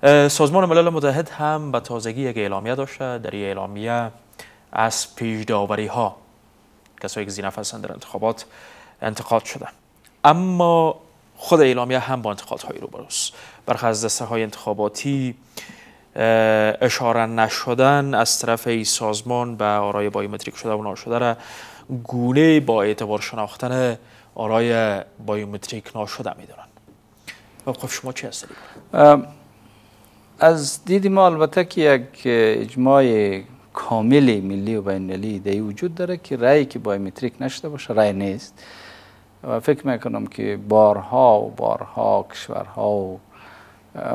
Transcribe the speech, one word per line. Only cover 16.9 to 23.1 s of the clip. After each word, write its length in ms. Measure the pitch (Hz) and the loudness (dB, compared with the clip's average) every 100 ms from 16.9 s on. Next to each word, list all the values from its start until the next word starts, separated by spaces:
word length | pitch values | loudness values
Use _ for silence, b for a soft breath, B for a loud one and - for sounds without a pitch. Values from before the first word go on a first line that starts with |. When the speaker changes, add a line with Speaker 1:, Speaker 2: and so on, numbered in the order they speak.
| - 123 117 113 | 0 0 0 0
Speaker 1:
نشدن 880 | 113 113 - - 120 131 143 139 | 0 0 0 -4 2 4 4 2
از 260 | 120 113 - | 0 0 -2
طرف 280 | 117 117 123 | -2 -2 0
این 160 | 117 | -2
سازمان 720 | 104 - 110 107 117 123 120 113 | -2 -4 -2 -4 -4 -4 -4 -4
به 100 | 104 | -2
آرای 440 | 104 101 104 104 | 0 -2 -2 -2
بایومتریک 460 | 101 101 104 - - | -4 -6 -8 -12 -10
شده 180 | 117 | -6
و 100 | 107 | -6
ناشده 340 | 104 95 - 117 | -6 -10 -6 -2
را 200 | 120 113 B B B B B 131 | -2 -4 B B B B B -12
گونه 560 | 117 123 120 131 160 156 | -8 -4 0 4 6 6
با 240 | 131 113 | 4 0
اعتبار 360 | 101 107 107 | 0 -2 -4